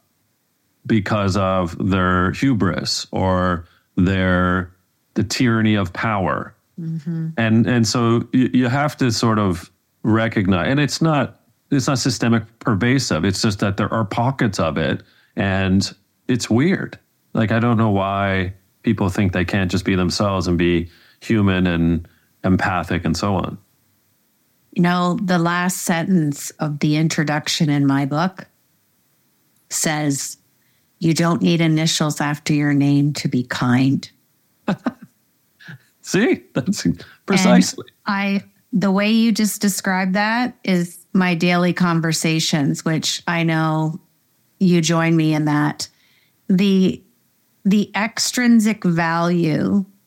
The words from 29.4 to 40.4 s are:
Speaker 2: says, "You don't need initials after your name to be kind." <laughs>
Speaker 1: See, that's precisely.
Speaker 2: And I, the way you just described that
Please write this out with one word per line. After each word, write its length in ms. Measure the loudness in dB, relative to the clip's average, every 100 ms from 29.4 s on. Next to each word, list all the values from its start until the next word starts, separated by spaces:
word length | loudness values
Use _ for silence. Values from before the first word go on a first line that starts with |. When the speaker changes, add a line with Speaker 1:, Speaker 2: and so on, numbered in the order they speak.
| _ _ -12
Speaker 2:
says, 680 | -6 -4 -2 -2 -2 -6 -14 _ _ _ _ _ -4
"You 160 | 0 2
don't 260 | 0 2
need 200 | 2 2
initials 600 | 2 2 0 0 -2 -2
after 320 | -4 -4 -2
your 200 | 0 2 2
name 360 | 4 4 2
to 140 | 0 -2
be 160 | -2
kind." 640 | -4 -2 0 2 2 0 -4 _ _ _ _ _ -6
<laughs> 80 | -6 -6 -10 -16 _ _ _ _ _ -20 -20 _ _
Speaker 1:
See, 420 | -4 0 0 -2 -4
that's 340 | -6 -4 -2 -2 -4 -8 -10 -2
precisely. 600 | 2 6 6 4 -2 -16 _ -6
Speaker 2:
And 100 | -4
I, 280 | -2 -4 -6 _ _
the 200 | -2 0
way 200 | 2 2
you 200 | 2 2
just 300 | 2 -2 0
described 520 | -2 -2 -2 -2 0
that 420 | 0 0 -2